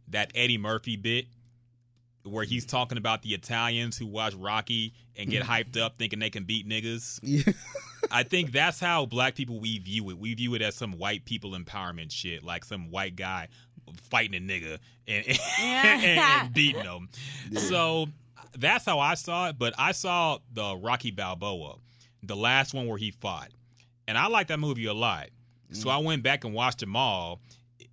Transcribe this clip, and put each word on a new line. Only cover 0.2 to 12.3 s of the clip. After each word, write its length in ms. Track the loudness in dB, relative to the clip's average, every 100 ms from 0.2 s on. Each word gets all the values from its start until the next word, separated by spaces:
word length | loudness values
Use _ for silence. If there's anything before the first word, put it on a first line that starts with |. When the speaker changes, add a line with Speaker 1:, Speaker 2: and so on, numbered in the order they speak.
| -2
Speaker 1:
Eddie 240 | 2 2 2
Murphy 380 | 0 -2 -2 -4
bit 300 | 0 0 -2 -16 -20 _ _ _ _ _ _ _
where 200 | -8 -4
he's 220 | -2 -2 0
talking 320 | -2 0 0
about 240 | 0 0
the 80 | -2
Italians 600 | -6 -2 0 2 0 -2 -4
who 100 | -6
watch 280 | -2 -2
Rocky 580 | -2 -2 -2 0 -2 -2 -8 -20 -10
and 140 | -2
get 120 | 0
Speaker 2:
Mm. 20 | 2
Speaker 1:
hyped 300 | 0 0 0
up 180 | -2 -2
thinking 200 | -4 -2
they 120 | -4
can 140 | -4
beat 240 | -4 -4 -2
niggas. 520 | -4 -2 -6 -8 -10
Speaker 2:
Yeah. 300 | 0 4 4 0 -6 -12
<laughs> 300 | -12 -6 0
Speaker 1:
I 120 | 2
think 300 | 4 2 2
that's 280 | 2 2 2
how 260 | 2 2 2
black 280 | 2 0
people, 240 | 0 -6 -4
we 180 | -4 -4
view 300 | -2 -4 -4
it. 80 | -6
We 160 | -6
view 200 | -2 -2
it 80 | 0
as 120 | -2
some 180 | -2 -6 -2
white 260 | -2 -2
people 280 | -4 -8 -6
empowerment 580 | -10 -8 -8 -6 -8 -8
shit, 320 | -8 -6